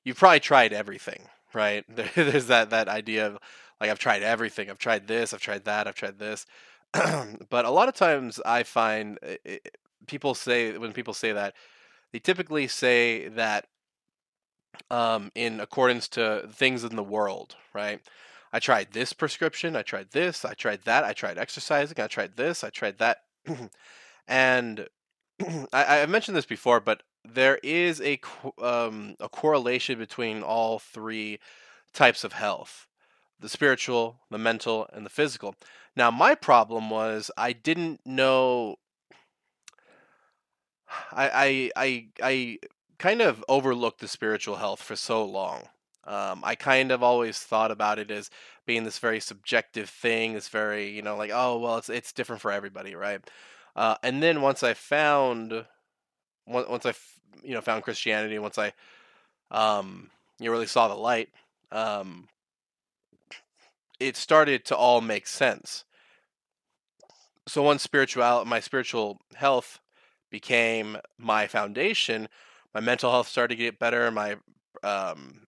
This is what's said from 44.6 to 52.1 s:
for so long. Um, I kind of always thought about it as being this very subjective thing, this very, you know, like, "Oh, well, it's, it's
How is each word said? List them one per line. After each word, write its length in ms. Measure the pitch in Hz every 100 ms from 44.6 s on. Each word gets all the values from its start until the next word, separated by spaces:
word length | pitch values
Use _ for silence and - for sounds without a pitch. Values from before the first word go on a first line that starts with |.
| 104 101
for 140 | - 107
so 280 | - 113
long. 380 | 104 98 92 64 - _ _ _ -
Um, 360 | 101 98 92
I 100 | -
kind 380 | - 143 131 131
of 100 | 127
always 360 | 123 123 113 -
thought 320 | - 110 110
about 280 | 107 104 107
it 120 | 104
as 180 | 104 101 - - - -
being 180 | 117
this 140 | 113 -
very 220 | 117 110
subjective 680 | - 98 - 117 - 113 101
thing, 460 | - 120 113 113
this 140 | 107 -
very, 420 | 110 107 104 101
you 100 | 104
know, 160 | 104 104
like, 140 | 107
"Oh, 260 | 113 127 120
well, 200 | 117 113
it's, 100 | -
it's 240 | 117 -